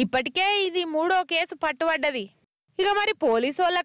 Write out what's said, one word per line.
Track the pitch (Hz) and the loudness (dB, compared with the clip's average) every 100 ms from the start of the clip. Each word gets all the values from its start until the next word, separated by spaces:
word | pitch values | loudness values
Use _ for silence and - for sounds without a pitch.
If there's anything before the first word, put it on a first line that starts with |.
ఇప్పటికే | 214 254 262 349 381 415 381 | 0 0 -2 -2 0 0 0
ఇది | 359 339 311 | -2 -2 -2
మూడో | 339 381 359 | 2 0 0
కేసు | 330 349 320 311 | -2 -2 -4 -4
పట్టుబడ్డది. | 269 330 311 294 262 196 _ _ _ _ - | -2 0 0 -2 -4 -8 _ _ _ _ -2
ఇక | 381 403 | 0 2
మరి | 415 415 | 0 0
పోలీసోళ్ళ | 294 226 254 285 349 359 | 2 2 0 0 0 0